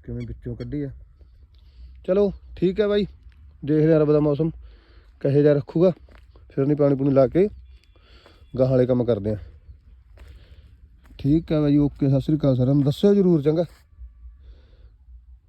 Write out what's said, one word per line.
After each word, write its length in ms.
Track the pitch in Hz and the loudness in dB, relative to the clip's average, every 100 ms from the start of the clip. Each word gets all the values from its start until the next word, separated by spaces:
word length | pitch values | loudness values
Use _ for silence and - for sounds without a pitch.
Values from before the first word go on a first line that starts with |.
ਕਿਵੇਂ 220 | - 120 117 | -12 -12 -12
ਵਿੱਚੋਂ 280 | 117 123 113 | -12 -14 -12
ਕੱਢੀ 260 | 123 143 | -10 -8
ਆ। 80 | 139 - - _ - - - - - - - - | -10 -12 -20 _ -20 -20 -20 -20 -20 -20 -20 -14
ਚਲੋ 280 | - 190 202 - - - | -2 0 0 -4 -18 -4
ਠੀਕ 240 | 175 190 | -2 0
ਹੈ 60 | 208 | 0
ਬਾਈ, 180 | 208 190 - - - - - | 0 -4 -10 -20 -20 -20 -14
ਦੇਖਦੇ 280 | 139 156 156 | -2 2 4
ਹਾਂ 80 | 156 | 4
ਰੱਬ 120 | 151 | 4
ਦਾ 80 | 151 | 2
ਮੌਸਮ 300 | 151 143 160 - - - _ - - _ | 2 -2 -4 -6 -20 -20 _ -20 -20 _
ਕਹੇ 200 | 143 143 | 0 2
ਜਿਹਾ 100 | 147 | 4
ਰੱਖੂਗਾ, 360 | 143 - 160 180 - - - - - - | 2 -2 0 0 0 -16 -20 -20 -20 -10
ਫਿਰ 160 | - 139 | -4 -2
ਨਹੀਂ 100 | 147 | 2
ਪਾਣੀ 180 | 143 | 0
ਪੂਣੀ 160 | 135 139 | 2 2
ਲਾ 160 | 135 127 | 2 2
ਕੇ 220 | 160 208 - - - _ _ _ - - _ - 120 | 2 -2 -4 -20 -20 _ _ _ -20 -20 _ -14 -2
ਗਾਹਾਂ 120 | 131 | 2
ਵਾਲੇ 160 | 131 123 | 2 2
ਕੰਮ 180 | 123 | 0
ਕਰਦੇ 260 | 117 104 101 | 0 -2 -4
ਹਾਂ। 80 | 104 - - - - - - _ - - - - - - - - _ - - | -8 -10 -20 -20 -20 -20 -20 _ -20 -20 -20 -20 -20 -20 -20 -20 _ -20 -8
ਠੀਕ 340 | 139 156 - | -2 -2 -2
ਹੈ 80 | 156 | -2
ਬਾਈ, 160 | 147 147 | 0 0
ਓਕੇ, 320 | 143 - 139 | 0 -2 -2
ਸਤਿ 120 | 135 | 0
ਸ੍ਰੀ 160 | 139 151 | -2 -2
ਅਕਾਲ 200 | 139 127 | 0 0
ਸਾਰਿਆਂ 180 | 127 | 0
ਨੂੰ। 100 | 143 | 2
ਦੱਸਿਓ 300 | 135 143 202 | 0 0 0
ਜ਼ਰੂਰ 280 | 202 180 165 | 2 2 2
ਚੰਗਾ 220 | 143 160 170 - _ - - - - - - - _ - - _ - - - - | 0 -2 -6 -10 _ -20 -20 -20 -20 -20 -20 -20 _ -20 -20 _ -20 -20 -20 -20